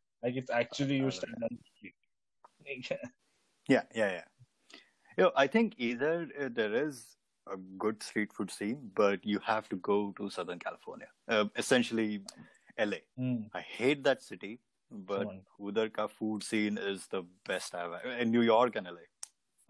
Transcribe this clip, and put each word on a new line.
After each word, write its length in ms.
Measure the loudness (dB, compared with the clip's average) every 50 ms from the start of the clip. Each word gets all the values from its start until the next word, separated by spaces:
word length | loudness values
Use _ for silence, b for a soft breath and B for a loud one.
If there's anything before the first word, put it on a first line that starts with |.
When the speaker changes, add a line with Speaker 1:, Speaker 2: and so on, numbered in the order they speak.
| _ _ _ _ -4
Speaker 1:
Like, 140 | -2 -2 -2
it's 120 | -2 0
actually 420 | 0 0 0 0 -2 -2 0 0 2
you 100 | 2 2
Speaker 2:
अलग 100 | 0 0
Speaker 1:
stand 300 | -2 -6 -8 -6 -6 -6
Speaker 2:
है। 60 | -6
Speaker 1:
on 80 | -6
the 80 | -10 -14
street। 320 | _ _ _ -20 -20 -20 _ _ _ _ _ _ _ _ _ -20 -20 _ _ -12
ठीक 260 | -10 -10 -10 -6 -6 -6
है। 80 | -6 -6 -10 -14 _ _ _ _ _ _ _ _ _ _ 4
Speaker 2:
Yeah, 260 | 4 4 4 0 -2
yeah, 220 | 0 0 0 0 -2
yeah। 280 | -8 -12 _ _ -20 _ _ _ B B B B B B B B B B B 4
Yo, 100 | 4 6 6 6
I 100 | 4 6
think 320 | 6 4 4 4 2 -2
either, 500 | -2 -2 0 0 0 0 0 0 -2 -6 -6 -6
uh, 140 | -6 -2 0 0
there 300 | 0 2 2 2 0 0
is 80 | -4 -8 -14 -20 -20 _ _ _ _ _ _ -12 -10
a 20 | -10 -10 -12 -8 -2 -2
good 180 | -2 -2 -2 -6
street 260 | -4 -2 -2 -2 -2 -2 -4
food 100 | -6 -6
scene, 400 | -4 -4 -4 -4 -4 -4 -8 -4 2 4
but 180 | 4 4 4 2 0
you 120 | -2 -2 0 0 0
have 180 | 0 0 0 -4
to 120 | -6 -4 0 2
go 220 | 2 2 2 0 -4
to 180 | -6 -8 -6
Southern 280 | -6 -6 -6 -6 -6 -8
California, 800 | -8 -10 -10 -10 -12 -14 -14 -14 -14 -18 _ _ _ 0 2
uh, 260 | 2 2 2 0 -4 0
essentially 580 | 4 4 4 4 2 0 0 0 0 -2 -4 -8 B B B B B B B B B B -2
L 140 | -2 0 -2
A। 80 | -4 -8 _ _ -4
Speaker 1:
Hmm। 220 | -2 -2 -2 -2 -4 -6 -10
Speaker 2:
I 60 | -10 -10 -10 -6 0
hate 240 | 2 2 2 4 2
that 280 | 2 2 2 -2 -8 -14
city, 240 | -12 -10 -12 -12 -14 _ _ _ _ _ _ -16
but 320 | -12 -6 -4 -2 -2 -2
Speaker 1:
समझ। 180 | -4 -6 -12 -16 _ _ -12
Speaker 2:
उधर 280 | -10 -4 -2 0 -2 0
का 200 | -2 -4 -4 -4
food 320 | -4 -4 -4 -4 -4 -4
scene 380 | -4 -2 0 2 2 2 0 -2
is 200 | -2 -4 -4 -4
the 240 | -6 -6 -6 -6 -6
best 520 | -8 -14 _ -6 -4 -4 -4 -4 -6 -6
I've, 460 | -6 -6 -6 -6 -8 -8 -6 -4 -2
in 80 | 0 2 4
New 140 | 6 6 8
York 220 | 8 8 6 6 2
and 140 | -2 -6
L 80 | -8 -10
A। 180 | -14 -16 -20 _ _ -20 -20 _ _ _ _ _ _ _ -12